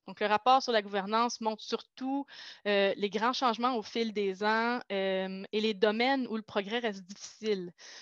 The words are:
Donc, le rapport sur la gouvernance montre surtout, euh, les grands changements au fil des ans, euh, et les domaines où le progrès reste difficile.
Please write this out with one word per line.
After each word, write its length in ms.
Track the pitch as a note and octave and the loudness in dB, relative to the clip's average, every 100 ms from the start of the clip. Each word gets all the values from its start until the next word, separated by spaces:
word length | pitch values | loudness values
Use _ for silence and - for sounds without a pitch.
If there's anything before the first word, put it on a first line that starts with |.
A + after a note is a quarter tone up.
| - | -14
Donc, 140 | F#3+ | -2
le 80 | G#3 | 2
rapport 340 | G#3+ B3+ C4 | 4 6 6
sur 120 | B3+ | 6
la 80 | A3+ | 0
gouvernance 600 | G3+ G3+ F#3+ A3 A#3+ - | 0 -2 0 2 0 0
montre 220 | A3 G#3+ | -4 -4
surtout, 640 | - A3 - - C4 C#4 C4+ - - - G3+ | -4 -6 -6 -10 -4 -4 -4 -12 -18 -6 0
euh, 260 | G3+ G3 - | 4 4 2
les 120 | G3+ | -2
grands 240 | G3+ A3+ | 0 0
changements 420 | B3+ B3+ A3 B3 B3 | 2 0 2 0 0
au 60 | |
fil 320 | G3 A#3 A3+ | -2 -2 -2
des 300 | G#3 G3 F#3 | -2 -2 0
ans, 360 | G#3 A3 A#3 B3 - | 0 2 2 -2 -4
euh, 520 | G3 F#3+ F#3+ F#3+ F#3+ G3 | -2 0 0 -2 -6 -4
et 100 | G#3+ | 0
les 120 | A3 | 0
domaines 540 | G3 G#3+ G#3+ B3 C4+ B3 | 2 2 4 2 2 0
où 80 | A3 | -6
le 80 | |
progrès 360 | - G#3+ G3 A#3 | -4 -4 -2 -2
reste 240 | A#3 G3 | -4 -6
difficile. 680 | F3+ G3+ - - G#3+ G3 F3+ - - - | -10 -16 -18 -8 -2 -2 -4 -12 -20 -20